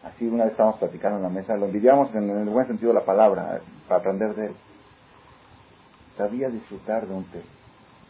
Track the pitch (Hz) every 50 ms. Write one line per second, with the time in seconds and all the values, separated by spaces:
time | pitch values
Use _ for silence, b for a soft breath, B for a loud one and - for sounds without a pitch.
0 | - - - - 120 113 113 117 113 110 - - 110 110 107 - 101 85 - 82
1 | - 98 104 101 95 90 92 95 95 - 110 101 101 95 95 104 104 123 135 139
2 | 139 135 110 110 104 101 101 104 107 104 107 123 131 - 117 107 110 120 110 104
3 | - - 95 101 110 107 92 87 85 82 - - - - - - - - 95 90
4 | 92 95 98 98 110 107 104 107 107 101 101 - - - - - - - - _
5 | _ _ - - - - - - - - - - - - - - - - - _
6 | - - - - 104 104 110 123 135 131 117 110 - - 104 98 - - 107 113
7 | 113 95 95 95 90 - - 85 - - - - - - - - - - - -
8 | -